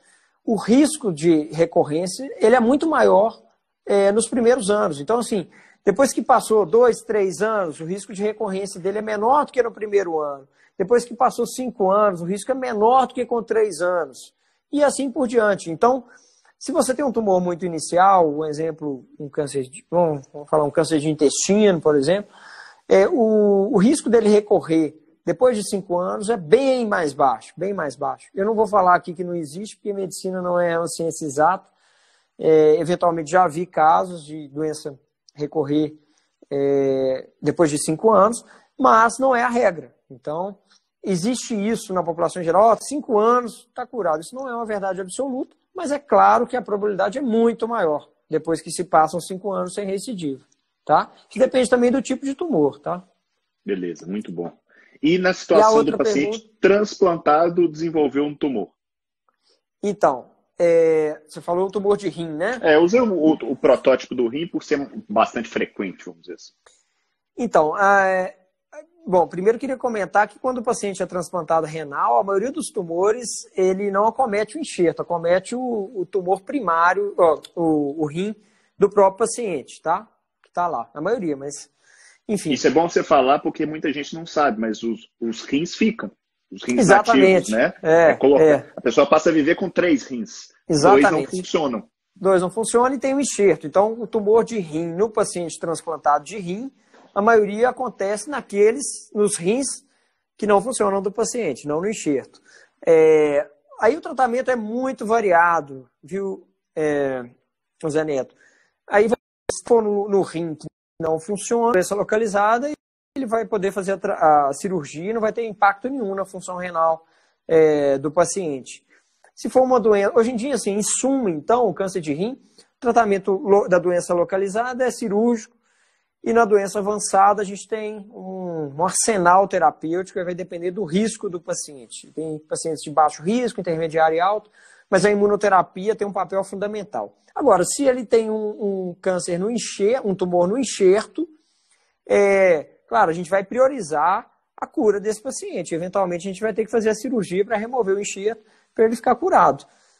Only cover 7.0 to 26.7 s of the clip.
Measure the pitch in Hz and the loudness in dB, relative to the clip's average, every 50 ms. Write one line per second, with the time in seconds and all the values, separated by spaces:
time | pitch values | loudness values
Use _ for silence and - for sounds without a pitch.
7 | - - 220 214 196 190 170 147 202 220 220 208 185 160 139 - 160 160 185 202 | -4 -4 -2 0 0 0 -2 -2 -2 -2 -2 -2 -4 -4 -6 -10 -8 -8 -8 -10
8 | 196 - 214 180 208 208 208 214 226 196 190 190 202 185 - 185 165 190 202 214 | -10 -14 -10 -6 -4 -4 -4 -4 -6 -6 -6 -6 -8 -8 -10 -8 -6 -6 -6 -4
9 | 214 220 214 202 208 233 277 302 247 - - 247 233 233 185 - 208 214 202 196 | -6 -6 -6 -2 0 2 2 2 2 0 0 -2 -2 -2 -2 -8 -10 0 0 0
10 | 190 175 160 156 151 147 139 139 139 _ _ _ _ _ _ - 190 180 240 240 | 0 0 -2 -4 -4 -4 -8 -10 -14 _ _ _ _ _ _ -6 -2 2 2 2
11 | 233 - 226 - 262 233 - - 240 - - - 254 247 - - 196 185 196 208 | 2 0 -4 0 0 0 2 0 -6 -6 -4 -8 -8 -8 -4 0 0 2 4 4
12 | 214 208 185 165 170 170 202 208 - - 262 269 254 247 233 208 208 226 254 262 | 4 2 2 -2 -4 -6 -6 -6 -4 -6 -6 -4 -4 -6 -2 2 2 4 4 4
13 | 247 247 - 262 240 - 247 233 190 - 226 226 214 214 175 147 180 175 180 175 | 2 2 -2 -6 -4 -2 -2 -4 -2 -2 0 0 0 0 0 -2 -2 -2 0 -2
14 | 156 135 123 - - - _ _ _ _ _ _ _ _ - 285 294 269 - - | -4 -6 -10 -20 -20 -20 _ _ _ _ _ _ _ _ -2 2 2 2 2 0
15 | 269 277 233 330 262 214 254 233 214 208 196 - - 170 160 - 233 240 262 269 | -6 -6 -2 -4 -4 0 2 2 2 2 0 0 -4 -10 -2 2 2 2 2 2
16 | 240 _ - - _ _ _ _ _ _ _ _ - - 269 330 247 254 254 269 | -4 _ -20 -20 _ _ _ _ _ _ _ _ -10 -4 0 0 0 0 0 -2
17 | 294 269 - - 226 202 185 180 180 175 175 156 190 180 165 156 - - 165 175 | -2 -2 -2 -2 0 2 2 2 2 -2 -4 -4 -6 -6 -6 -6 -8 -2 2 4
18 | 185 196 196 185 170 151 143 151 156 156 147 147 160 160 156 156 156 147 139 123 | 4 6 6 6 4 2 0 -2 -4 -6 -4 -4 -6 -6 -6 -6 -8 -8 -8 -8
19 | - _ _ - 151 139 - - 147 135 135 143 127 123 _ - _ - 160 175 | -12 _ _ -16 -16 -12 -6 -6 -6 -4 -4 -6 -6 -8 _ -20 _ -4 0 0
20 | 175 160 151 139 135 _ _ 147 147 - - 156 147 143 - 170 160 147 160 151 | 0 0 0 -4 -8 _ _ -18 -8 -2 0 0 0 2 0 0 0 2 0 -2
21 | 143 156 156 147 151 135 - - - - 196 214 214 202 185 156 - 160 151 147 | 0 0 0 2 2 2 2 0 0 2 2 4 4 4 4 4 2 2 2 2
22 | 135 151 185 202 208 - _ - - - - - - - - _ _ - 190 190 | 2 2 0 0 -2 -8 _ -20 -20 -20 -20 -20 -20 -20 -20 _ _ 2 4 4
23 | 196 220 359 269 226 220 214 214 208 202 202 196 196 214 277 196 185 247 330 - | 4 4 4 2 2 4 4 4 4 4 4 2 2 2 2 4 4 4 2 2
24 | - 269 214 233 214 208 208 208 208 - 208 170 - 160 165 160 156 143 - - | 0 2 2 4 4 6 4 4 4 2 0 0 0 0 0 0 0 0 -4 -10
25 | _ _ _ _ - 165 175 - 254 254 240 208 196 - 214 190 185 - 175 175 | _ _ _ _ -6 -6 -2 2 2 2 2 2 -4 -4 -6 -6 -4 -4 -4 -2
26 | 180 190 208 220 208 202 233 196 165 147 180 254 277 269 | -2 -4 -4 -6 -4 -4 -4 -4 0 2 2 4 4 2